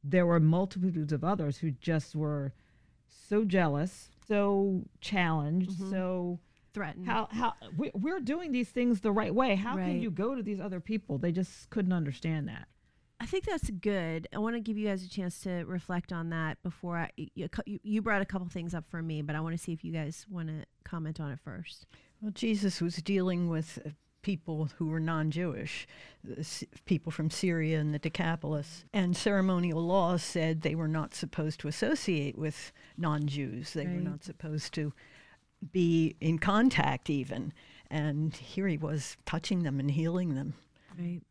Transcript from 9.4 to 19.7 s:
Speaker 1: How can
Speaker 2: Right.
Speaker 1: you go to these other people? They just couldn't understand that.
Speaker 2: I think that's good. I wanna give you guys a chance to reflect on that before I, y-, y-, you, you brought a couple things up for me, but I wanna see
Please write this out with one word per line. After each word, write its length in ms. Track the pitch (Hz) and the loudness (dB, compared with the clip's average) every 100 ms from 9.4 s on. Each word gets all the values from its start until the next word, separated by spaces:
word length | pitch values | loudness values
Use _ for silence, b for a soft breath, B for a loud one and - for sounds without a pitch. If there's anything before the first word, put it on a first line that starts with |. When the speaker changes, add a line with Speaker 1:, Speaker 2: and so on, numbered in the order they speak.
| 262 196 | 4 2
Speaker 1:
How 160 | 214 185 | 2 0
can 40 | 180 | 2
Speaker 2:
Right. 160 | 175 | 2
Speaker 1:
you 100 | 226 | 0
go 240 | 175 214 269 | 0 0 0
to 80 | |
these 160 | 208 196 | -2 -4
other 200 | 196 185 | -4 -6
people? 380 | 160 214 - 143 | -2 -4 0 0
They 140 | 175 | 2
just 380 | 170 185 - - | 2 -2 -4 -6
couldn't 240 | 220 185 | 0 2
understand 540 | 180 147 131 165 160 143 | 2 0 -2 -2 -2 -2
that. 200 | 110 - _ _ _ _ _ | -8 -14 _ _ _ _ _
Speaker 2:
I 40 | 233 | -4
think 180 | 381 | -2
that's 260 | 427 349 - | 0 -2 -2
good. 580 | 190 208 196 165 160 165 | -2 0 0 0 -4 -6
I 60 | - | -2
wanna 240 | 214 233 | -2 -2
give 160 | 220 214 | -2 -2
you 100 | 214 | 0
guys 160 | 196 | -2
a 60 | 185 | -4
chance 320 | - 180 - | -4 -4 -4
to 220 | 196 180 165 | -4 -4 -2
reflect 480 | 185 - 175 - | -6 -2 -4 -4
on 160 | 175 165 | -6 -4
that 320 | 165 160 - | -2 -2 -4
before 320 | 180 - 180 170 | -8 -8 -4 -2
I, 120 | 160 - | -4 -6
y-, 120 | 156 - | -10 -8
y-, 140 | 175 - - | -6 -6 -6
you, 140 | 208 | -8
you 180 | 208 214 | -2 0
brought 200 | 214 202 | 2 2
a 40 | 196 | 0
couple 220 | 196 175 | -2 -4
things 260 | 180 170 | -6 -4
up 120 | 170 - | -6 -6
for 140 | 170 | -6
me, 200 | 165 151 | -4 -2
but 140 | 147 156 | -2 -2
I 60 | |
wanna 160 | 160 165 | -2 -4
see 160 | - | -4